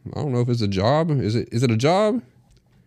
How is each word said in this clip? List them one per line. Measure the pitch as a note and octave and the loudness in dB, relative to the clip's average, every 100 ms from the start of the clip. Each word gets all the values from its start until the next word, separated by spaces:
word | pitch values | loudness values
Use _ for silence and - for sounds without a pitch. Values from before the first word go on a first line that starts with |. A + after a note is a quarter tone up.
| - | -12
I | - | -8
don't | D3 | -2
know | A#2+ | -2
if | A#2+ | 0
it's | A#2+ | 0
a | G2+ | 0
job. | F#2+ G#2+ D3+ E3 | 0 2 2 2
Is | C#3+ G2+ | 0 0
it, | A2+ - | -2 -2
is | A#2 | -2
it | B2+ | 0
a | A2+ | 2
job? | C#3 F#3+ G#3+ A#3 - _ _ _ _ _ | 2 2 0 -2 -6 _ _ _ _ _